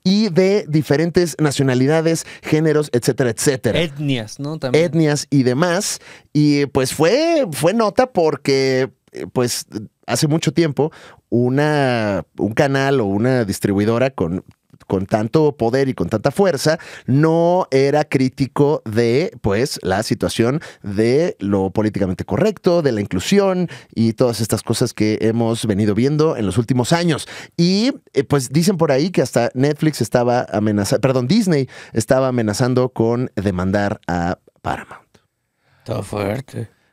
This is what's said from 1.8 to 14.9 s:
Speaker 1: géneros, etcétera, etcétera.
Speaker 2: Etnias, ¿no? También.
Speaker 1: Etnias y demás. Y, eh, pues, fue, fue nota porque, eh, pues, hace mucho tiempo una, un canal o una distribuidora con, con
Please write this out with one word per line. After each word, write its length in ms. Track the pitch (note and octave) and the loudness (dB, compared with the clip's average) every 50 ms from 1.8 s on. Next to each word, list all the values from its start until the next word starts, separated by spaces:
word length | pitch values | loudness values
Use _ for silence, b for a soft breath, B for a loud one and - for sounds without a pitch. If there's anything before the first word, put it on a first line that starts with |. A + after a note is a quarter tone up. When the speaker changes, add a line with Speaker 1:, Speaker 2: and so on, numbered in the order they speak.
| C3 C#3 D#3 E3 D#3+ E3 E3 D#3+ - B B B B | 2 2 2 2 2 2 0 -2 -4 B B B B
Speaker 1:
géneros, 460 | - D#3 D#3 D#3+ D#3 D3+ D3+ D3+ D3+ - | 0 0 2 2 2 2 2 0 0 -2
etcétera, 340 | A#2+ - - B2 - C3+ A#2+ | -2 0 0 0 0 0 -2
etcétera. 500 | G#2+ - - D3+ C3+ - - A2+ G2+ D3+ F3 | -2 -2 0 -2 0 0 0 -2 0 0 -2
Speaker 2:
Etnias, 580 | D#3+ C#3 C#3+ D3+ C#3+ C3+ A#2+ A2 G#2 - - | -4 -4 -4 -2 -2 -2 -2 -4 -8 -10 -10
¿no? 180 | C#3 D3 D#3+ D#3 | -10 -8 -8 -6
También. 240 | - B2+ B2 D3+ E3+ | -6 -6 -4 -2 -2
Speaker 1:
Etnias 400 | F3 C#3+ E3 D#3+ D3 D3 C#3+ - - | -2 0 0 0 0 0 -2 -4 -2
y 140 | - C#3 B2 | 0 0 2
demás. 560 | B2 B2 C3+ F3 F3+ E3+ F#3+ A3 - - - B B B B B B - | 2 0 0 0 0 0 -2 -4 -6 -8 -10 B B B B B B -2
Y, 280 | D3 D3+ D3 C#3+ C#3+ C#3+ | 0 2 2 2 0 0
eh, 40 | C3+ | -2
pues, 260 | - C3+ B2+ B2 - | 0 -2 -2 -2 0
fue, 520 | - D#3 E3+ G#3+ C#4+ D#4+ E4+ E4+ D4+ C4 F#3 C3+ | 0 2 2 2 2 2 2 0 0 0 -2 -4
fue 220 | - D3 E3+ G#3 | -2 0 0 2
nota 380 | A#3 A3+ G3+ - - - - - | 2 0 0 2 0 0 0 2
porque, 760 | F3+ E3 D#3 D3 C#3 - C#3+ C3+ C3+ C3+ C3+ C3 B2+ C3 - - _ _ _ - | 0 0 0 0 -2 -2 0 0 2 2 2 0 0 0 -2 -6 _ _ _ -14
eh, 140 | A#1+ D2+ F2+ | -14 -12 -6
pues, 360 | - C3 B2 - - - - - - G#2+ G#2 - _ _ _ | -2 -2 0 0 -2 -6 -8 -10 -10 -12 -12 -12 _ _ _
hace 200 | - A2+ - D#3+ | -6 -2 0 0
mucho 260 | D3+ D3+ E3 - D#3+ - | 0 0 0 0 0 0
tiempo 360 | - E3+ D3+ C3+ - C#3 D#3+ - B B B B B B _ - A#2+ B2 | 2 2 2 2 0 -2 -2 -4 B B B B B B _ 0 2 2
una, 760 | B2 C3 C#3 D3 D3+ D3+ D3 C#3 C3 A#2+ A#2 A2 G#2 G2 F2 D#2 - _ - | 2 2 2 2 2 2 2 2 2 0 0 0 0 -2 -2 -4 -6 _ -4
un 160 | E2 G#2 A2+ | -4 -2 0
canal 460 | D3 D3+ C#3 C#3 C3+ C3+ C3+ C#3+ C3 | 0 0 2 2 0 0 0 0 0
o 40 | A2 | 0
una 380 | G2 G2 G2+ A#2 C3 C3 B2 A2+ | 0 0 0 0 2 2 0 0
distribuidora 680 | F#2+ G2 - - G2+ G2 G2 G#2 A2 A#2 A#2 B2+ C3+ | -2 -2 -2 0 0 2 2 2 2 2 0 0 -2
con, 340 | - - F#2+ E2 F2+ F2+ - - - _ _ _ _ - _ | -2 -2 -4 -4 -4 -6 -8 -10 -18 _ _ _ _ -20 _
con 200 | - | -4